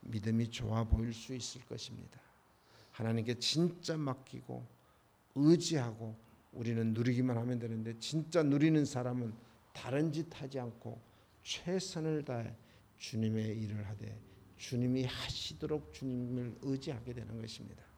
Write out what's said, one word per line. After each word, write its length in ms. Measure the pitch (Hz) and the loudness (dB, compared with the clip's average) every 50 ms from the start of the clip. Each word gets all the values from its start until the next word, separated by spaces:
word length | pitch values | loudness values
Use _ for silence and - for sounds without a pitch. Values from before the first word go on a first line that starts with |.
믿음이 500 | - - 117 110 98 113 113 113 117 110 | -10 -4 -6 -2 0 2 2 2 2 0
좋아 340 | 110 - 113 107 110 113 113 | -2 -4 -2 0 2 2 4
보일 280 | 110 113 110 113 120 113 | 4 4 4 4 -2 -4
수 220 | 110 - - 131 | -6 -8 -8 -8
있을 260 | 127 117 - - 127 127 | -6 -6 -8 -8 -10 -12
것입니다. 540 | - 117 117 - - 120 - - - - - - - - - _ _ _ _ _ - - - - - - | -10 -10 -10 -10 -10 -10 -12 -14 -14 -16 -20 -20 -20 -20 -20 _ _ _ _ _ -20 -20 -20 -20 -20 -8
하나님께 420 | - 113 113 113 113 113 117 120 | -4 0 2 2 2 2 0 -2
진짜 600 | 117 - - - 151 170 175 170 - - - 170 | 0 0 0 4 4 4 4 2 -2 -4 -4 -2
맡기고 680 | 156 151 139 127 - - - - 123 123 - 127 123 123 120 - _ _ _ - - _ _ _ _ _ _ _ | 0 0 -2 -2 -4 -6 -14 -14 -14 -10 -8 -10 -10 -10 -12 -18 _ _ _ -20 -20 _ _ _ _ _ _ _
의지하고 800 | 135 143 151 170 170 175 - 165 151 123 117 110 107 113 113 110 113 - - - - - _ - | 4 8 8 8 8 6 2 0 0 0 0 -4 -6 -8 -10 -10 -12 -16 -20 -20 -20 -20 _ -8
우리는 420 | - 120 117 117 113 113 113 113 | -4 -2 0 2 2 2 2 2
누리기만 420 | 110 120 127 127 120 127 127 123 | 4 4 4 4 4 4 4 2
하면 220 | 117 117 120 127 120 | 2 0 0 -2 -2
되는데, 400 | 117 117 113 113 110 113 117 113 | -2 -4 -4 -4 -4 -4 -6 -6
진짜 440 | - - 147 160 156 156 - 175 156 | -6 -2 -2 -2 -2 2 4 4 6
누리는 420 | 143 139 139 147 160 160 156 147 | 6 6 6 6 8 8 6 4
사람은 500 | 139 - 131 123 123 123 123 120 113 107 - - - - - - _ - | 4 0 -2 -2 0 0 0 -2 -2 -4 -8 -12 -20 -20 -20 -20 _ -14
다른 380 | - - - 123 143 151 165 143 | -10 -6 -2 2 2 2 2 2
짓 140 | 156 160 165 - - | -2 -4 -4 -6 -10
하지 180 | 147 135 135 135 | -10 -6 -4 -4
않고 440 | 123 120 110 - - 117 117 117 - - - - - _ _ - - | -6 -6 -8 -10 -10 -10 -10 -10 -14 -20 -20 -20 -20 _ _ -20 -10
최선을 840 | - - - - 165 180 190 180 - - 165 156 160 156 151 147 | -8 -8 -6 -2 -2 0 0 -2 -2 -4 -2 0 2 0 0 0
다해 300 | - 127 117 113 113 117 - - - - - - - _ - | -2 -2 -2 -2 -4 -6 -10 -16 -20 -20 -20 -20 -20 _ -14
주님의 600 | - - - 110 110 110 110 110 107 110 107 113 | -12 -4 0 2 2 4 4 2 0 0 -2 -2
일을 280 | 110 104 104 104 104 98 | -2 -4 -4 -4 -4 -6
하되 300 | 104 101 107 104 104 107 - - - - - - - | -6 -8 -8 -10 -10 -12 -14 -18 -20 -20 -20 -20 -18
주님이 480 | - - - 123 120 123 127 127 131 127 | -16 -8 -2 0 2 2 4 4 2 2
하시도록 880 | 127 - - - - - - - - 156 - 156 156 156 151 143 - - | 0 -2 -4 -4 -4 -4 -4 -4 -6 -6 -6 -2 -2 -2 -2 -2 -6 -12
주님을 640 | - 139 135 127 123 123 120 123 127 123 120 110 - - | -8 -4 -4 -2 -2 -2 -2 -2 -2 -2 -2 -6 -6 -2
의지하게 500 | 143 135 135 135 156 151 117 117 127 120 | -2 -2 0 0 -4 -6 -6 -6 -8 -8
되는 260 | 123 110 101 110 113 | -8 -8 -8 -8 -8
것입니다. 460 | 110 110 - - 131 104 - - - - - | -8 -8 -8 -10 -12 -14 -14 -16 -20 -20 -20